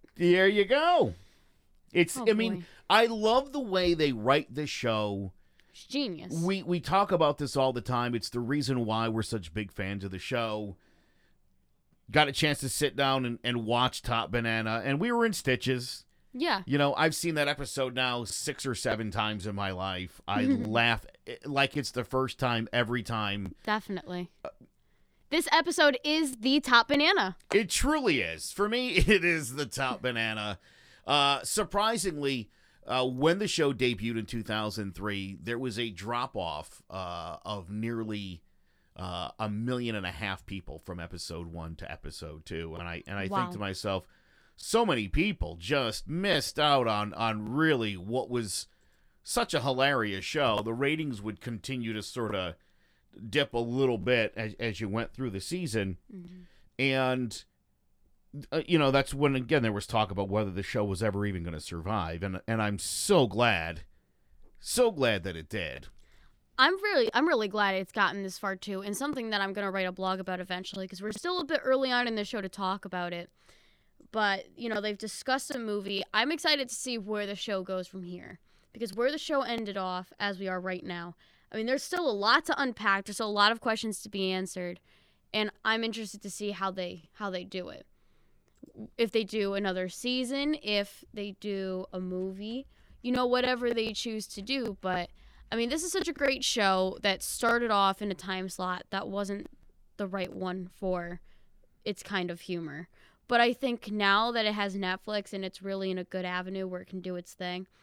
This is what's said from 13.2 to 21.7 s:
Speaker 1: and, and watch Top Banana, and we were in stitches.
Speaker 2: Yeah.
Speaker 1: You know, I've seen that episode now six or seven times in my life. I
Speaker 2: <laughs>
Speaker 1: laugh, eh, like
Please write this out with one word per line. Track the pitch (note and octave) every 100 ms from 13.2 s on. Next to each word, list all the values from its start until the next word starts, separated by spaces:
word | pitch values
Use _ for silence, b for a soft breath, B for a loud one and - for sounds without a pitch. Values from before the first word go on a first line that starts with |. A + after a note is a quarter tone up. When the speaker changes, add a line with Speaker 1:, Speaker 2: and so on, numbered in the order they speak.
| A#2+
Speaker 1:
and, | A#2
and | B2 A#2+ A2
watch | A#2+ B2+ -
Top | - A#2 F#2+
Banana, | A#2 A2+ A2+ A2 A2+
and | C3 C#3
we | A#3
were | A#3 A3+
in |
stitches. | F3+ C#3 B2 C3 B2+ B2+ - - _ _
Speaker 2:
Yeah. | B3+ E4 G3 F3
Speaker 1:
You | C#3+
know, | C#3+ -
I've | D#3+ -
seen | E3+ D3+
that | C#3+
episode | C#3+ C3+ C#3 C3 B2
now | B2+ A#2+ A2
six | - D3+ - C3+
or | A2+
seven | A#2+ A2 G#2+
times | A2+ G#2+ G#2+ G#2
in | G2
my | G2
life. | F#2 F#2+ F#2 F2+ - -
I | G2+
Speaker 2:
<laughs> | B2+
Speaker 1:
laugh, | - A2 A2+ A#2 A2+ - - -
eh, | A#2+ C#3+
like | C#3 C#3